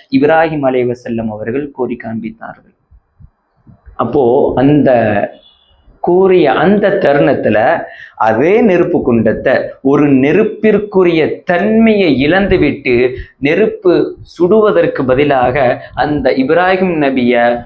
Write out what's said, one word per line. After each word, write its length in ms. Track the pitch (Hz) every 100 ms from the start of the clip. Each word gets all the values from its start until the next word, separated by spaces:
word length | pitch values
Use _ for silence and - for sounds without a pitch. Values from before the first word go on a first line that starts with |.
| _
இப்ராஹிம் 540 | 135 139 160 165 156 135
அலைஹிஸ்ஸலாம் 640 | 127 123 120 120 113 113
அவர்கள் 340 | 107 107 131 147
கூறி 280 | 135 120 117
காண்பித்தார்கள். 760 | 113 113 110 - - - _ _ _ - _ _ - _ _ _ - - - -
அப்போ 280 | 120 151 120 139 - 123
அந்த 340 | 135 147 113 117 110 101 - - _ _ _ _ _ _
கூறிய 420 | - 180 190 180 151
அந்த 360 | - 160 202 202 196
தருணத்துல 600 | 160 143 160 127 127 107 123 165 - - - -
அதே 320 | 110 110 156 214
நெருப்பு 360 | 226 175 175 170
குண்டத்தை 540 | - 117 107 104 - 117 - -
ஒரு 200 | 135 143 147 135
நெருப்பிற்குரிய 1080 | 135 175 220 - 220 202 208 190 175 160 147 -
தன்மையை 640 | - 175 208 220 226 208 180 127
இழந்துவிட்டு 760 | 147 185 202 185 151 - 135 120 123 - - _
நெருப்பு 540 | 135 175 220 - 185 156 - - -
சுடுவதற்கு 760 | - 175 220 208 170 160 -
பதிலாக 600 | 131 131 147 135 127 139 123 135 - -
அந்த 380 | 143 147 127 127
இப்ராஹிம் 580 | 131 160 180 190 190 160
நபிய 440 | 143 127 120 120 120 120